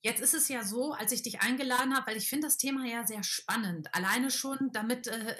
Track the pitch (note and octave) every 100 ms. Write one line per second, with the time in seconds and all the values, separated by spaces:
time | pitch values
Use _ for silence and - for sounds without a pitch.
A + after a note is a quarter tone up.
0 | G#3+ A#3 B3+ D#4+ - B3+ G3 A3+ D4+ -
1 | D4+ A#3 A3+ - A3 C4 C4+ B3 C4 C4+
2 | - G#3+ - C#4+ D4+ - C4 C4+ B3+ A#3
3 | A3 F#3 F#3+ - - A3 G3 E3 D3+ F3+
4 | F#3+ A#3 B3 - C4+ C4+ C4+ G#3+ A3 B3
5 | A#3 A3+ A3